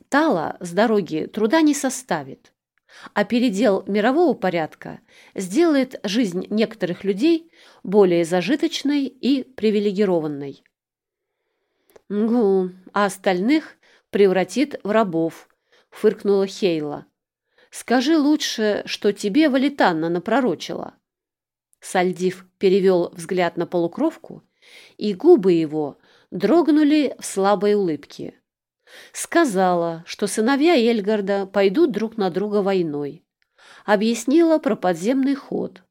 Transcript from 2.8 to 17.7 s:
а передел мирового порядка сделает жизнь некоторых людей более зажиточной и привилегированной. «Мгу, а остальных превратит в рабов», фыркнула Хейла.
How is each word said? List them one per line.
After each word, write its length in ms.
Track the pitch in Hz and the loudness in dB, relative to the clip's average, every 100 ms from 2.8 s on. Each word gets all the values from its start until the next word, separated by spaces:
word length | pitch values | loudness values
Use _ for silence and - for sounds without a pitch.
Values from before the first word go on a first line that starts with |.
| _ - - | _ -20 -8
а 120 | - | -4
передел 600 | 202 233 247 190 233 190 - | -2 0 0 2 2 0 -2
мирового 480 | 202 214 269 349 | 0 0 2 2
порядка 640 | 214 185 175 156 - - 160 _ _ - | 0 -2 -2 -4 -8 -18 -20 _ _ -16
сделает 640 | - 190 214 339 285 262 - | -12 -4 0 2 2 0 -4
жизнь 440 | 185 202 220 175 - | -4 -2 -2 -2 -4
некоторых 540 | 208 214 - 175 175 | -2 -2 -4 -8 -4
людей 460 | 190 196 302 330 - _ - _ | -6 -2 0 0 -4 _ -20 _
более 420 | - 202 190 170 | 0 4 4 4
зажиточной 800 | 165 180 170 302 330 - 277 285 269 | 0 0 0 -2 -2 -4 -2 -2 -4
и 360 | - 233 277 | -4 -2 -2
привилегированной. 1200 | 254 - 214 214 208 190 208 175 156 143 143 135 _ _ _ _ _ _ _ _ _ _ _ _ _ _ _ | -4 -4 0 0 0 0 0 0 -2 -8 -12 -14 _ _ _ _ _ _ _ _ _ _ _ _ _ _ _
«Мгу, 640 | 202 220 240 202 190 185 185 - | -2 0 2 2 2 0 -6 -8
а 140 | - 220 | -2 -2
остальных 720 | 220 - 180 208 311 - - _ _ _ | -2 -2 0 2 0 0 -12 _ _ _
превратит 720 | 202 202 185 180 240 294 - | 2 4 4 0 -2 -4 -4
в 60 | 196 | -2
рабов», 580 | 214 214 165 165 - - _ _ _ _ | 0 0 0 -2 -6 -18 _ _ _ _
фыркнула 560 | - 214 202 208 202 196 | -2 0 0 0 0 -2
Хейла. 600 | 196 190 165 147 147 - _ _ _ _ _ _ | -2 -2 -2 -4 -10 -14 _ _ _ _ _ _